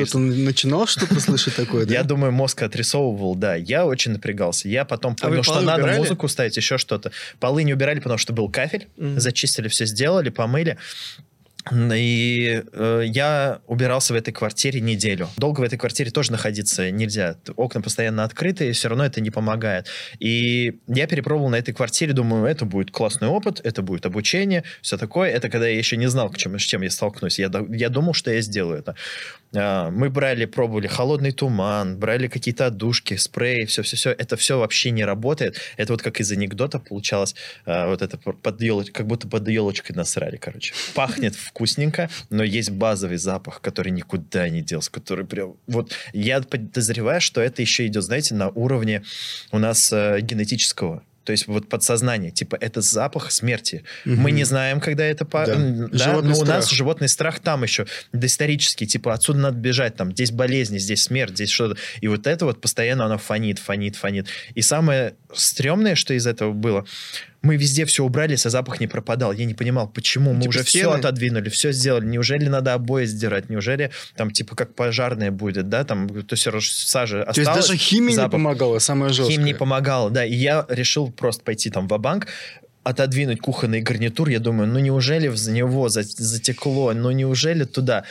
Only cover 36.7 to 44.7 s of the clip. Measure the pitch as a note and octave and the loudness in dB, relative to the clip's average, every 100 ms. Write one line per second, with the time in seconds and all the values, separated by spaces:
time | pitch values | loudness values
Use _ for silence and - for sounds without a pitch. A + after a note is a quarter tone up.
36.7 | C3+ - G2+ G#2 G2+ G2 - - - - | -4 -8 -8 -2 -2 -2 -4 -16 -14 -4
37.7 | E2+ F2 F#2+ G2 - - - A#2+ G#2 A2+ | -2 0 0 -2 -6 -8 -4 -4 -2 0
38.7 | G#2 G2 - A2 A2+ G#2 A2 G#2 A2 G#2 | 0 -2 -4 -4 -4 -2 -4 0 0 0
39.7 | G2 - E2+ E2+ - D#2 - - - - | -2 -6 -6 -2 -2 -4 -6 -10 -8 -8
40.7 | - - - C3+ A#3 A#2 - - - A3 | -8 -6 -2 -2 0 -4 -4 -12 -4 -2
41.7 | - D3+ D3+ E3+ - - G#2+ G#2+ G#2+ A2+ | 0 0 0 -4 -6 -4 0 0 0 -2
42.7 | F#2+ A2 G2+ F#2+ F2 F#2 F#2 - - - | 0 0 2 -2 -2 -2 -4 -6 -8 -8
43.7 | F#2+ F2+ F2+ - F#2+ D#2 F#2 F2 E2 D2+ | -4 -2 -2 -4 -6 -4 -2 0 -2 -4